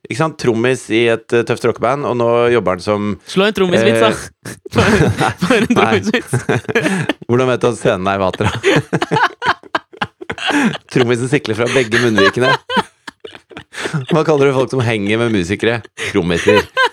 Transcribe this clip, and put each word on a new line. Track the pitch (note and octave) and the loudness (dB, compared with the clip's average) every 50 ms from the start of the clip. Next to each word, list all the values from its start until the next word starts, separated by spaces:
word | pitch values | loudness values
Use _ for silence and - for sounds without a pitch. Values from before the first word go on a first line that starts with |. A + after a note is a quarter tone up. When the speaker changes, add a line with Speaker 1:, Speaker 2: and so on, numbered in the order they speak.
| - | -12
Speaker 1:
ikke | - B2 - | -8 -4 -2
sant? | D#3+ D#3+ D#3 - | -2 -2 -4 -2
Trommis | - B2 A2+ A2 A2+ B2+ C3 A#2+ - - G#2+ | -2 0 0 2 2 0 0 -2 -2 -2 0
i | A2+ A#2+ A#2 | 2 2 2
et, | A2+ A2 - - - | 0 -2 -2 0 0
eh, | A#2+ | 0
tøft | A2+ - A#2+ A2+ - | 0 0 -2 0 0
rockeband, | A#2+ G#2+ - A#2 A2+ C3+ C#3+ C#3+ | -2 0 0 0 0 0 0 -2
og | G2+ B2 | -2 -2
nå | A#2+ A#2+ A#2 A#2 A#2+ A#2+ A#2+ A#2+ | 0 0 2 2 2 2 2 2
jobber | A#2+ G2+ F#2 F#2 F2+ | 2 2 0 -2 -2
han | |
som | F2 G#2+ G#2+ G2+ G#2 G#2 G2+ - - | -2 -2 -2 0 0 -2 -6 -6 -10
Speaker 2:
Slå | - - F#3 F#3+ G#3+ | -4 -2 0 0 0
en | G#3 - | 0 0
trommisvits, | F#3+ F3+ F3 - - - A2+ A2+ | 0 0 2 2 2 2 4 4
da. | A2+ - | 2 2
Speaker 1:
Eh, | A2 - - - - _ - - - | 0 -2 -6 -14 -18 _ -16 -16 -16
Speaker 2:
<laughs> | - - - - | -16 -14 -4 0
For, | - A2+ G3 A3+ G3 D3+ C3+ G#2 - - G#2+ - - | 0 2 4 4 4 4 2 2 0 0 -2 -2 -2
for | - F3 B3+ A3 | 0 2 2 2
en | - - B3 | 2 2 2
Speaker 1:
nei. | - G3+ A2 A2 G#2 | 2 2 2 2 0
Speaker 2:
trommisvits. | F#2+ - - - - - - B2 - - - A#2 - - - - | 0 0 -2 -2 -2 -4 -4 -4 -2 -2 -2 -2 -2 -4 -4 -2
Speaker 1:
<laughs> | - - F#3+ F#3 D3+ - - - - - | -2 -2 -2 -2 -2 -4 -6 -8 -4 -2
Hvordan | A#2+ B2 C3 B2+ | 0 0 2 2
vet | B2 A2+ F2+ | 0 0 0
du | B2 | -2
at | A#2 G#2 | -2 0
scenen | - C3 A2+ F#2 F#2 | 0 0 0 0 0
er | G2 G2 G2 | 0 0 0
i | |
Vatra? | G2 F#2 F2+ - G#2 - - | 0 -2 -2 -2 -2 -2 -2
<laughs> | A#2 - F#4 E4 C#4+ - - - - - - - - A#4 G4+ - - - B4 - - - - - - - _ - - - - _ _ - - - - - - - D4 C#4+ A3 - - - _ | -2 0 0 2 2 0 -2 -4 -4 -4 -2 -2 0 -2 -2 -4 -4 -6 -6 -6 -6 -8 -10 -10 -10 -10 _ -12 -10 -10 -10 _ _ -14 -14 -12 -8 -4 -2 0 0 0 0 -2 -4 -8 _
Trommisen | - D3 B2+ A2+ B2 A#2 B2 B2+ | 0 2 2 2 2 0 0 0
sikler | B2+ C#3 - - A2 G#2 | 0 0 0 -2 -2 -2
fra | A#2+ A#2+ | -2 0
begge | A#2 C3+ B2+ A2 A2 A#2 | 0 0 0 0 0 0
munnvikene. | B2 A#2+ A2 G2+ G2 F#2+ F#2+ A#2+ B2 C3 - - - - B4 B4+ - - _ _ _ - - _ - - - - - _ - - - - - - - - - D#3 C3 - | 2 2 2 4 2 2 2 2 2 2 0 0 -2 -4 -2 -2 -2 -4 _ _ _ -20 -20 _ -20 -20 -20 -20 -20 _ -20 -20 -20 -16 -12 -10 -8 -6 -6 -6 -4 0
Hva | - D#3 D#3 D3 | 0 0 2 2
kaller | D#3 C#3+ C#3 C#3+ | 2 4 4 4
du | C3+ | 2
folk | B2+ C3 A2+ - | 2 0 0 -2
som | C3 B2 | -2 0
henger | A#2 A#2 G#2+ G2 G2+ G#2+ A2 | 0 0 0 0 0 0 0
med | A#2 A#2 A2 | 0 0 0
musikere? | G2+ F2 E2 G#2 - - G#2+ A#2 A#2+ - - _ - - - | 0 0 0 -2 0 0 0 0 -2 -4 -10 _ -10 -8 -2
Trommiser. | - G2+ F2 E2+ F2 E2 - - - B4+ A#4 - - B4+ C5 - | -2 0 0 0 0 0 2 4 4 4 2 0 0 0 0 0